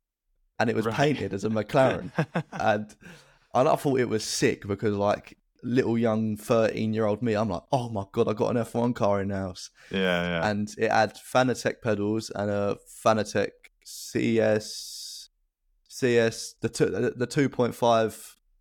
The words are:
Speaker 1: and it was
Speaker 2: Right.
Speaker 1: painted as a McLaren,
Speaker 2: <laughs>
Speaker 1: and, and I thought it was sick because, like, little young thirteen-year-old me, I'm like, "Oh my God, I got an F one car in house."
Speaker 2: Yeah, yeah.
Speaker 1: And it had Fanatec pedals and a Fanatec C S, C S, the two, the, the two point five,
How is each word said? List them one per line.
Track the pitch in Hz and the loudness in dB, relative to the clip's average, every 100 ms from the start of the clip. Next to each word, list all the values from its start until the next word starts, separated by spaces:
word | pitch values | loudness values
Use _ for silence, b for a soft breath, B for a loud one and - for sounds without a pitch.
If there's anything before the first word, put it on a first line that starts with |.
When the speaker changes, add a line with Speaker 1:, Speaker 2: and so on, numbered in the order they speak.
| _ _ _ _ _ - | _ _ _ _ _ -2
Speaker 1:
and | 117 | 0
it | 110 | 0
was | 110 | 0
Speaker 2:
Right. | 113 | 2
Speaker 1:
painted | 147 143 98 | 2 2 -4
as | 98 110 | -4 -2
a | |
McLaren, | 110 104 143 131 90 147 | -2 0 4 4 2 -6
Speaker 2:
<laughs> | - 151 170 - | -4 -4 -4 -6
Speaker 1:
and, | 190 107 107 107 - B B B B B | -2 0 0 -2 -16 B B B B B
and | 117 147 | 2 2
I | - | 2
thought | 147 123 | 2 2
it | 117 | 2
was | 107 - | 0 -2
sick | - 123 - 101 | 0 0 0 -4
because, | 98 110 101 | -2 -2 0
like, | 101 101 - - _ _ | 0 0 -4 -20 _ _
little | - 123 107 117 | -2 0 2 2
young | 113 110 110 107 | 2 2 0 -4
thirteen-year-old | - 117 110 113 110 107 107 104 | 0 2 2 0 -2 0 0 0
me, | 123 | 0
I'm | 104 110 | 0 0
like, | 85 - | -4 -2
"Oh | 135 120 | -4 -2
my | 110 95 | -6 -4
God, | - 104 | -2 0
I | |
got | 107 113 | 0 0
an | 120 | 0
F | 110 117 | -2 -2
one | 120 | 0
car | 117 107 101 | 2 2 2
in | 98 | 0
house." | 98 95 90 - B B | -4 -6 -10 -16 B B
Speaker 2:
Yeah, | 95 95 87 | -2 2 2
yeah. | 87 85 101 | 0 0 0
Speaker 1:
And | 104 104 - | -2 -4 -2
it | 110 | 0
had | 110 107 - | 2 2 -2
Fanatec | - 127 127 117 - - | -2 0 2 0 -4 -4
pedals | 120 104 101 110 107 | -4 -2 0 -2 -4
and | - 104 | -6 -2
a | 101 101 98 - - | -2 -2 -4 -10 -2
Fanatec | 117 110 104 107 101 - - _ | 2 2 0 -2 -2 -6 -20 _
C | - - - 120 120 113 | -20 -16 -6 -2 0 2
S, | 110 107 - - - - - - - _ _ _ _ _ _ | 2 0 -2 -14 -14 -14 -14 -16 -20 _ _ _ _ _ _
C | - 123 117 | -2 2 4
S, | 113 - - - | 2 0 -14 -6
the | 113 | -4
two, | - 120 | 0 0
the, | 92 123 - | 0 -2 -2
the | 120 | -4
two | 151 135 | 0 0
point | - 120 | 0 -2
five, | 117 120 113 110 - - - _ _ | 2 4 4 2 -4 -18 -20 _ _